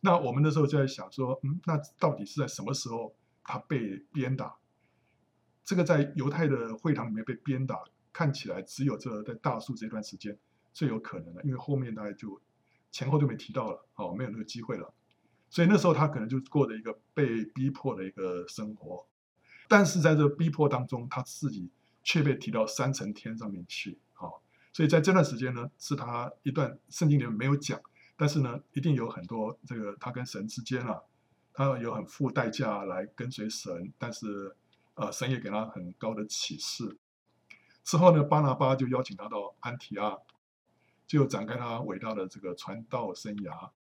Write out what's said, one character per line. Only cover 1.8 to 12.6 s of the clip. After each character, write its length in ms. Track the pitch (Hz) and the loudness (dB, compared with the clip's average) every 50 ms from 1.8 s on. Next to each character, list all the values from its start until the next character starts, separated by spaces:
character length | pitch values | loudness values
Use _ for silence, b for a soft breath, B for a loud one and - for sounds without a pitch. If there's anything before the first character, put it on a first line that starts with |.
| 147 - _ _ | -2 -6 _ _
到 160 | - 160 139 | 0 0 0
底 120 | - 104 | 0 -6
是 120 | 98 - 143 135 | -8 -4 -4 -4
在 40 | |
什 160 | 120 - - 98 | -4 -4 -8 -6
么 120 | 110 139 | -6 -4
时 160 | 135 - 120 | -4 -4 -6
候 240 | 117 117 113 110 - _ _ _ _ _ _ | -6 -6 -8 -8 -12 _ _ _ _ _ _
他 160 | - - - | -10 -10 -10
被 360 | - _ 160 127 113 104 95 95 - _ _ | -6 _ -2 -2 -2 -2 -6 -8 -12 _ _
鞭 240 | 156 127 127 135 | -4 -2 -2 -2
打？ 180 | 127 107 - - _ _ _ _ _ _ _ _ _ _ _ _ _ _ _ _ _ _ _ _ _ _ | -4 -4 -8 -10 _ _ _ _ _ _ _ _ _ _ _ _ _ _ _ _ _ _ _ _ _ _
这 80 | - 196 | -2 2
个 80 | 180 175 | 2 4
在 300 | 147 170 147 143 - - | 6 6 4 4 2 0
犹 140 | 160 131 139 | -2 -2 -2
太 180 | 143 156 165 | 0 2 2
的 300 | 147 135 120 117 113 113 | 2 2 0 -2 -4 -8
会 160 | 110 _ 165 147 | -4 _ 0 0
堂 160 | 131 113 113 | 2 0 -4
里 60 | 107 | -4
面 100 | 107 110 | -6 -4
被 100 | - 120 | -6 -8
鞭 300 | 110 _ - 135 127 135 | -6 _ -4 -2 -2 -2
打， 160 | 127 107 - - - _ _ _ _ _ | -4 -4 -8 -8 -14 _ _ _ _ _
看 180 | - 165 147 | 0 0 0
起 200 | 139 - - 107 | 0 0 -4 -6
来 100 | - 95 | -6 -8
只 240 | 98 - - - 135 | -8 -10 -6 -2 0
有 140 | 139 117 107 | 0 0 -2
这 240 | - 127 113 104 107 | -6 -8 -8 -8 -8
在 100 | - 117 | -10 -12
大 220 | 113 - 147 123 110 | -4 -2 -2 -2 -2
树 160 | 110 - 127 | -6 -8 -8
这 140 | 113 110 110 | -8 -8 -8
段 160 | 110 110 107 | -8 -8 -8
时 100 | - - | -10 -14
间 220 | 92 - 107 104 - _ _ _ _ _ _ _ | -12 -10 -10 -12 -12 _ _ _ _ _ _ _
最 120 | - 160 | -2 -2
有 140 | 135 113 110 | -2 -2 -2
可 180 | - - - - | -6 -8 -10 -10
能 140 | - 165 170 | -12 -12 -14
了， 80 | - - | -6 -4
因 80 | 147 | -4
为 60 | 127 | -4
后 180 | 127 - - 143 | -4 -2 -2 -2
面 200 | 131 127 120 110 | -2 -2 -4 -6
大 100 | 110 107 | -6 -8
概 80 | 104 101 | -8 -8
就 260 | - - 107 98 - _ _ _ _ | -8 -12 -12 -12 -14 _ _ _ _